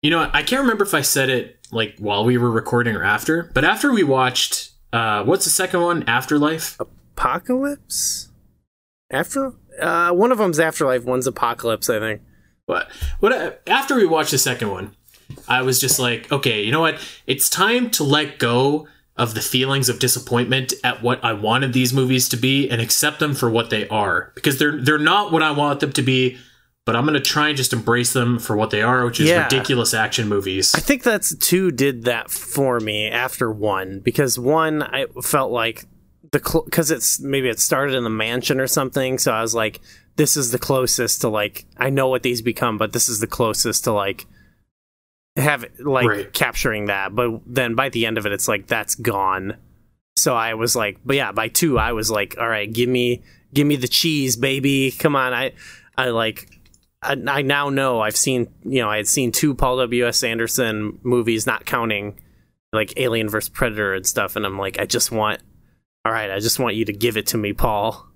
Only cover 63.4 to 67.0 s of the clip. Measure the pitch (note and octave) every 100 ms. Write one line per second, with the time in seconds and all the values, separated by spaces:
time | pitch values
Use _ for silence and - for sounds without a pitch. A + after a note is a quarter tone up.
63.4 | - - B2 G#2+ G#2 F#2+ F#2 - G2 G#2+
64.4 | G2+ G2 G2 - G2 A#2+ - A2 G#2+ -
65.4 | - - _ _ _ _ A2+ A2+ G#2+ G2
66.4 | A2 - B2 G#2+ A2 G2+